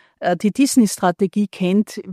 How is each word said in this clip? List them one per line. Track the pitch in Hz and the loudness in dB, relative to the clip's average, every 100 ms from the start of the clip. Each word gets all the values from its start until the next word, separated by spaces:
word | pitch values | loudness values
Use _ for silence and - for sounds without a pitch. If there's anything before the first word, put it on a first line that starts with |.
| _ - | _ -6
äh, | 165 180 | -2 0
die | 208 | -2
Disney-Strategie | 190 277 - 214 - 185 175 196 - 208 | 2 2 4 2 2 -2 0 -2 -2 -4
kennt, | - 185 196 214 - 190 | -2 0 0 0 -6 -14